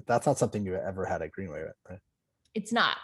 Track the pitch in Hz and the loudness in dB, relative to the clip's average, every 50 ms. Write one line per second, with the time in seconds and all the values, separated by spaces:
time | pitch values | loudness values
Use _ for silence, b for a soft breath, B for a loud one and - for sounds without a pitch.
0 | - - 117 117 - 151 123 - 123 104 - 107 101 92 92 92 - 95 92 95 | 0 2 2 4 4 4 4 4 2 0 2 -2 -2 -2 -2 -2 -2 -2 -2 -2
1 | 90 90 92 80 80 82 - 92 98 85 73 78 78 - - - _ - 92 95 | -2 -2 -2 -2 -2 -6 -6 -8 -8 -6 -6 -8 -8 -8 -10 -14 _ -14 -14 -14
2 | - _ _ _ _ _ _ _ _ _ _ 220 185 - 233 226 175 - - - | -16 _ _ _ _ _ _ _ _ _ _ -6 -4 0 2 4 4 4 2 0